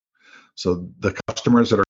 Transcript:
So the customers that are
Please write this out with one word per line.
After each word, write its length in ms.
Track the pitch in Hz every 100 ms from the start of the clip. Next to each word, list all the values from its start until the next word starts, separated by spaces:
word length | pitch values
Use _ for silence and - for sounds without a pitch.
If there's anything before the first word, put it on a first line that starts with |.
| _ _ _ - _ -
So 320 | 92 87 90 -
the 160 | 101 - -
customers 420 | - 120 120 113
that 80 |
are 60 | 104